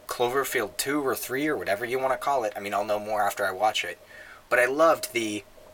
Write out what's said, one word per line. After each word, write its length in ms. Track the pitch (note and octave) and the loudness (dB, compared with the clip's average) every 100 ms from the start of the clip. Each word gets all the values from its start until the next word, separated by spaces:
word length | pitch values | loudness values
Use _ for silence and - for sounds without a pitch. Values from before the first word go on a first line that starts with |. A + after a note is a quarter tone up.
| - | -6
Cloverfield 720 | - B2 C3+ B2+ B2 G2+ - | 0 0 2 0 0 -2 -4
two 240 | C3+ D3 | -2 0
or 140 | C3+ G#2+ | 0 -2
three 320 | - B2+ D3+ | -2 -2 -2
or 100 | B2 | -2
whatever 280 | F2 G2+ A#2+ | -2 -2 -2
you 120 | C3 | 0
wanna 200 | C3 B2 | 0 0
call 260 | C#3+ C3+ | 0 0
it." 100 | G#2+ G2+ | 0 -4
I 40 | |
mean, 160 | G2+ G2+ | -2 -2
I'll 100 | G#2+ | 0
know 140 | G#2 | -2
more 240 | G#2+ G#2+ | 0 0
after 240 | G2+ - G2 | 0 0 -2
I 40 | |
watch 320 | F#2 G#2+ - | 2 0 0
it. 140 | E2+ - - - - - - | -4 -8 -16 -20 -20 -18 0
But 120 | A#2+ | 2
I 60 | B2 | 4
loved 480 | C#3+ E3 C#3 - | 6 6 4 0
the, 300 | A#2+ A2 G#2 - - - | -2 -2 -4 -8 -20 -20